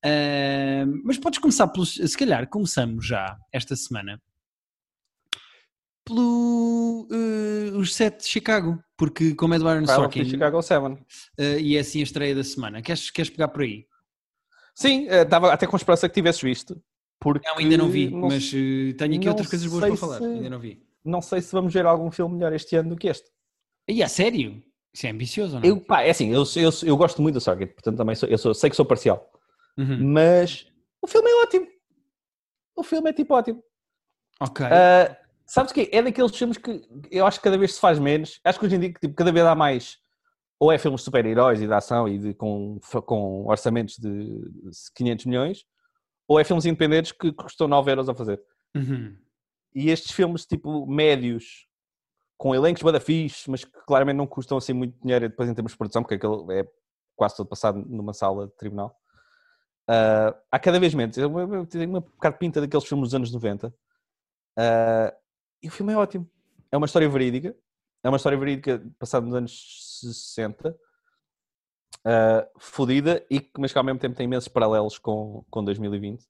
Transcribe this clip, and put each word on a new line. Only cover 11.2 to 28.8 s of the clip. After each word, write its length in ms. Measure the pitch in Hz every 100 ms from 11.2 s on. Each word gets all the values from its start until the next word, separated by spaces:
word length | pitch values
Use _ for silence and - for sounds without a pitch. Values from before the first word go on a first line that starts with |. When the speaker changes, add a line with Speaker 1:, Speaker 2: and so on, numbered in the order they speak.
| - -
Speaker 1:
eh, 220 | 143 147
e 160 | 156 147
é 40 |
assim 200 | 143 156
a 40 |
estreia 300 | 143 147 143
da 100 | 139
semana. 360 | 135 135 113 107
Queres, 300 | 117 165 -
queres 180 | - 160
pegar 180 | - 151
por 140 | -
aí? 240 | 131 107 - _ _ _ _ _ _ _ _
Speaker 2:
Sim, 340 | - 269 269 277
eh, 140 | 185
estava 300 | 160 170 180
até 140 | 151 185
com 100 | 190
esperança 320 | - 170 175
que 60 |
tivesse 300 | - 170 165
visto, 360 | 131 123 - 175 _ _ _ _
porque 300 | 147 147 160
Speaker 1:
Não, 100 | 160
ainda 180 | 156 165
não 120 | 170
vi, 200 | 180 135
Speaker 2:
não 180 | 175 180
Speaker 1:
mas, 220 | 139 135
Speaker 2:
se-, 400 | 139 135 135 135
Speaker 1:
eh, 60 | 131
tenho 200 | 151 156
aqui 80 |
Speaker 2:
não 80 | 196
Speaker 1:
outras 160 | 214 190
coisas 180 | 175 170
boas 140 | 170
Speaker 2:
sei 80 | 202
Speaker 1:
para 80 | 202
falar. 200 | 170 120
Speaker 2:
se, 60 |
Speaker 1:
Ainda 260 | 233 233 127
não 100 | 127
vi. 260 | 117 98 _ _
Speaker 2:
não 160 | 151 175
sei 200 | - 185
se 120 | 170
vamos 200 | 190 185
ver 140 | 180 175
algum 240 | 165 165
filme 260 | - 175 175
melhor 160 | 170
este 240 | 156 - 165
ano 140 | 165
do 60 | 170
que 120 | 196
este. 200 | - _ _ _ _ _ _ -
Speaker 1:
E 120 | 226
a 80 | 160
sério? 540 | - 202 233 113 107 - _ _
Isso 120 | - 127
é 20 |
ambicioso 460 | 110 123 - 202 135
ou 40 |
não? 80 | 170
Speaker 2:
Eu, 120 | 202
pá, 220 | - -
é 80 | 127
assim, 180 | 165 110
eu, 120 | 123 143 -
eu, 140 | 165 160
eu 120 | 165 143
gosto 240 | 170 170
muito 140 | 151
do 60 | 139
Sorkin, 260 | - 92 95
portanto 300 | _ - 110
também 180 | 110
sou, 140 | 110 -
eu 100 | 110
sou, 160 | 120
sei 160 | 107 151
que 60 |
sou 80 | -